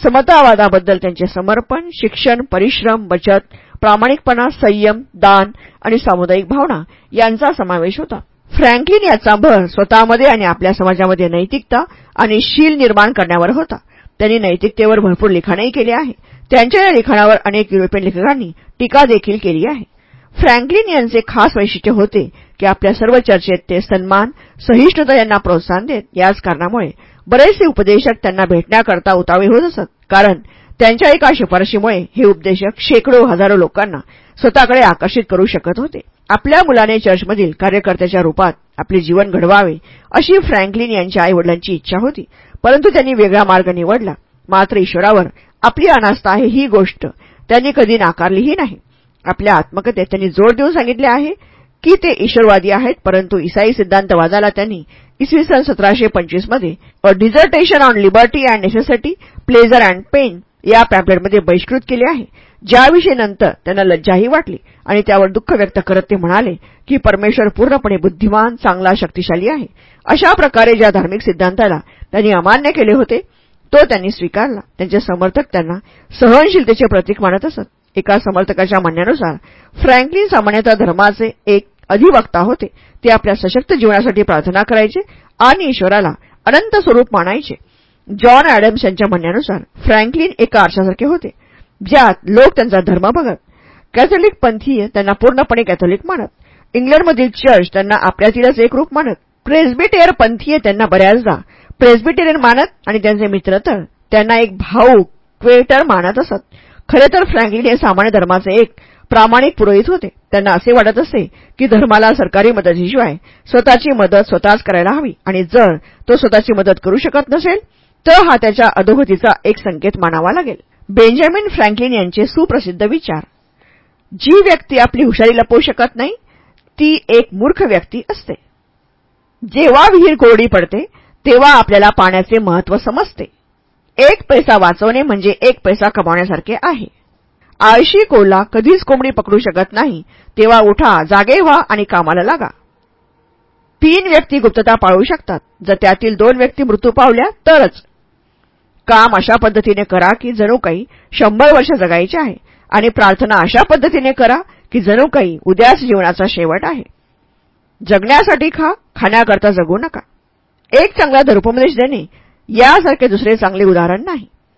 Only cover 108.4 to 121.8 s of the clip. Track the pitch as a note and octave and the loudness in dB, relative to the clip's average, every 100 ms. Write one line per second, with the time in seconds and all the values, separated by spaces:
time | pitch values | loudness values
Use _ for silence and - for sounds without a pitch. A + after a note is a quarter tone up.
108.4 | F#3+ G#3 A3 _ _ _ _ A#3 A3 A#3+ | 0 0 0 _ _ _ _ 2 4 4
109.4 | C4+ - G#3 G3+ A#3+ F4+ F#3+ - _ G3+ | 2 0 2 2 0 -4 -6 -16 _ -2
110.4 | G3+ F#3 A#3+ A#3+ G#3+ G#3+ D#4+ C4 F3 _ | 0 0 2 2 2 -2 -4 -4 -6 _
111.4 | _ - B3+ G#3+ A3+ G#3+ A3 - G3 G3 | _ -6 0 2 2 2 2 0 -2 0
112.4 | G#3+ A3 F3+ E3+ F3+ B3+ A3 D3+ _ _ | 0 0 -2 -2 -2 -2 -4 -6 _ _
113.4 | - B3 B3+ B3 D4+ B3 F#3 G3+ G3 F3 | -2 0 2 2 2 0 2 2 0 -2
114.4 | G3+ G#3 - F3+ F3+ C#4+ C4+ - - F#3 | 0 0 -2 -2 -2 -4 -6 -10 -8 -6
115.4 | F3 A#3+ G#3 D#3 - _ - B3 A#3+ G#3+ | 0 2 2 0 -10 _ -2 0 2 0
116.4 | - G#3 G3 F#3 F#3 G#3+ - C#4+ C#4+ D#4 | 0 -2 0 0 -2 -2 -2 -4 -2 -4
117.4 | F4 G4 - _ _ _ - F4 F4 B3 | -2 -4 -8 _ _ _ 2 2 4 2
118.4 | A3 G#3 A3+ - F#3+ - F#3 F#3+ A3+ - | 0 0 0 0 0 2 0 0 0 0
119.4 | G3+ A3 G#3 D#3 G3 F#3+ F3 D#3+ F3 E4+ | -2 -4 -6 -4 -6 -4 -4 -2 -2 -2
120.4 | C#4+ - _ _ - G3 A3+ B3 D#4+ F#4+ | -6 -12 _ _ -6 2 2 4 0 0
121.4 | G#4 - G#3+ G#3+ | -4 -2 -2 -2